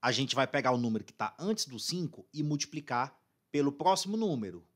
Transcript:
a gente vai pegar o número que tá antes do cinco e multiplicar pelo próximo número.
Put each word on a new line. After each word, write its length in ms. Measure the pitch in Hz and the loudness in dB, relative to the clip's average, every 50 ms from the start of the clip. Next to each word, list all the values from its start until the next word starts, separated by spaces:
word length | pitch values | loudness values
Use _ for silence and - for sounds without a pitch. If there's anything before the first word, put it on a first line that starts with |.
a 80 | - 123 | 2 2
gente 240 | 117 110 135 127 - | 2 2 0 0 2
vai 140 | 139 135 127 | 2 2 2
pegar 240 | - 147 123 127 | 2 0 2 4
o 60 | 127 120 | 2 2
número 260 | 120 117 110 110 104 | 2 0 0 -2 -2
que 80 | - | -6
tá 240 | - _ 113 104 - - | -8 _ -6 -6 -6 -6
antes 280 | 151 196 220 214 - | -4 -4 -2 -2 -2
do 120 | - 131 110 | -6 -6 -8
cinco 480 | - - 165 180 175 151 - - 127 _ _ | -6 -6 -4 -4 -4 -4 -6 -10 -20 _ _
e 80 | 151 | -4
multiplicar 760 | 151 147 151 143 - - - 156 147 - 127 120 123 143 - _ _ _ _ _ _ _ | -2 0 0 0 -2 -4 -8 -12 -6 -2 0 0 0 -2 -4 _ _ _ _ _ _ _
pelo 180 | _ 147 143 139 | _ 2 2 2
próximo 460 | 139 143 156 180 190 185 - 196 208 | 2 2 4 4 4 4 2 -2 -2
número. 500 | 220 220 208 160 123 107 95 87 87 85 _ _ | 0 0 0 0 0 -2 -6 -8 -12 -16 _ _